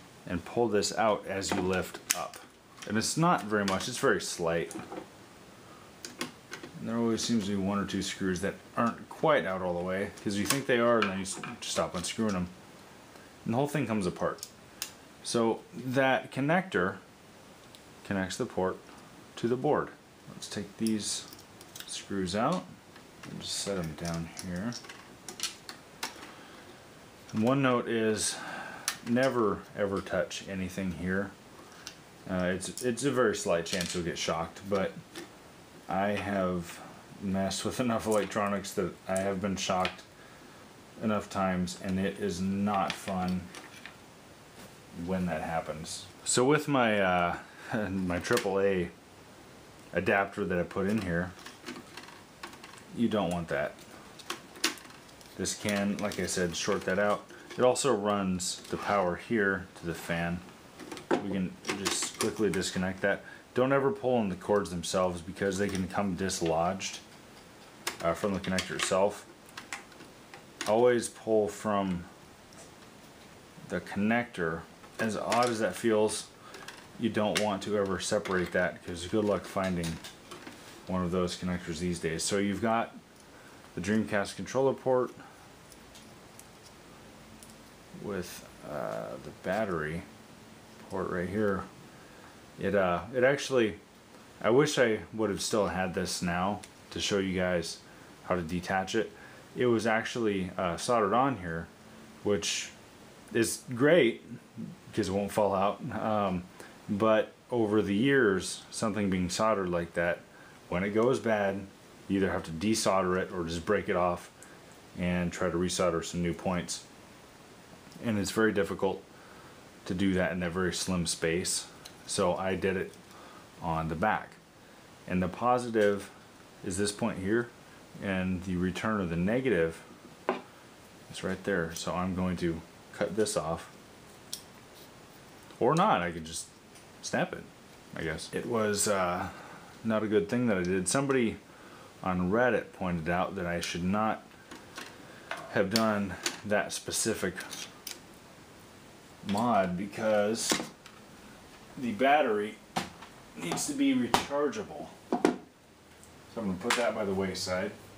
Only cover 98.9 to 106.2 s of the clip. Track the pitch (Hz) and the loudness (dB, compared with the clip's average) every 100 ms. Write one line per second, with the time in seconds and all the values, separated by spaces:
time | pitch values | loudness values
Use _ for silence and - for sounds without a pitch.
98.9 | 113 - - - - - - 123 113 113 | 0 -2 -6 -18 -20 -10 0 4 4 4
99.9 | 110 113 123 107 98 90 - 90 85 - | 2 0 0 0 2 -2 0 0 0 2
100.9 | 117 101 117 139 110 85 82 85 - - | 4 4 4 4 0 -4 -6 -8 -14 -20
101.9 | - - - 101 101 - - - - - | -20 -20 -4 0 2 0 -4 -6 -14 -20
102.9 | - - - - 123 110 - - 117 143 | -20 -20 -20 -2 2 2 0 -6 2 6
103.9 | 175 117 - - - - - - - - | 8 6 2 -10 -16 -14 -12 -12 -12 -6
104.9 | - 95 98 98 - 101 95 101 - 131 | -2 0 0 0 2 4 4 2 0 -6
105.9 | 107 110 107 | -2 0 2